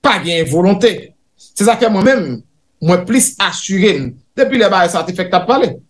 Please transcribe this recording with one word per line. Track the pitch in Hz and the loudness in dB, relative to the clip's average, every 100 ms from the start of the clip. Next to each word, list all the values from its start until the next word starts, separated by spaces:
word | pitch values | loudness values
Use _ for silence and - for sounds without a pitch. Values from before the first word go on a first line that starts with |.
Pa | 285 202 | 0 0
gen | 160 165 151 | -2 -2 0
volonte. | 156 185 196 233 185 - _ _ _ | 0 2 2 2 0 -14 _ _ _
Se | - - 202 | -16 -2 0
sa | 226 | 2
fè | 233 | 0
mwen | 196 233 | 2 2
menm, | 262 151 120 _ _ _ _ | 2 -2 -8 _ _ _ _
mwen | 156 180 180 | 0 0 2
plis | 247 - - | 0 0 -2
asire | 196 - - 190 208 147 | -4 -4 -6 0 2 0
m. | 127 - _ - | -6 -12 _ -2
Depi | 262 262 | 0 2
lè | 202 | 2
ba | 190 175 | 2 0
sa | 175 170 | -2 -6
te | |
fèk | 180 180 | -6 -2
t | 185 | -2
ap | 180 | 0
pale. | 269 254 - | 0 0 -4